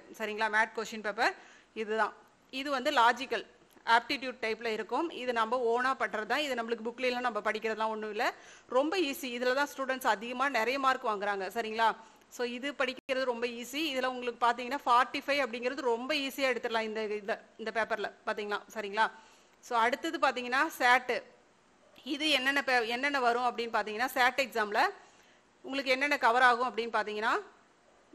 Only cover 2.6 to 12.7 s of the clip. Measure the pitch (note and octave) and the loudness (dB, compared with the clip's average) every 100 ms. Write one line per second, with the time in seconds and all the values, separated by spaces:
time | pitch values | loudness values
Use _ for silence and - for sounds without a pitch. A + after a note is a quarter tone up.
2.6 | C#4 C#4 D4+ C#4+ A#3 A#3+ C4 A3 - - | -4 -2 0 4 4 4 -2 -4 -6 -16
3.6 | _ - - A#3 A#3 C#4 B3+ - A3 A3 | _ -8 4 4 4 -2 -4 -4 -4 -2
4.6 | A#3 G#3+ F#3+ B3 E4 - B3 A#3 A3 B3+ | -2 -4 -2 -2 -2 -4 -2 0 0 2
5.6 | A#3 A#3 B3+ B3+ A3+ G#3+ G#3+ C4 D4+ A#3+ | 2 2 2 0 -2 -2 -2 -2 0 -2
6.6 | A3+ A#3 A3 A#3+ B3+ B3 B3 G#3 G#3 G#3+ | -2 -4 -4 -2 -2 0 -2 -2 -2 -2
7.6 | A3 G#3+ A3 A3 G#3+ G#3 C#4+ - - - | -2 -2 -2 -4 -6 -2 -2 -4 -12 -20
8.6 | - B3 D4+ G4 C#4+ C4+ B3+ A#3+ B3 C4 | -2 0 2 0 0 -2 -6 -2 0 0
9.6 | C#4+ - C4 C4 C4 G#3 A#3 B3 C#4 B3+ | 0 -2 -4 0 0 0 -2 -2 0 0
10.6 | A3 C#4 C4+ C4 A#3+ G3+ G3+ G3+ F#3 A#3 | 0 2 2 2 0 -2 -2 -2 -4 -4
11.6 | A3 A3 A3+ G3 - - _ - B3 B3 | -4 2 2 2 -6 -20 _ -6 -6 -4
12.6 | C#4 | -6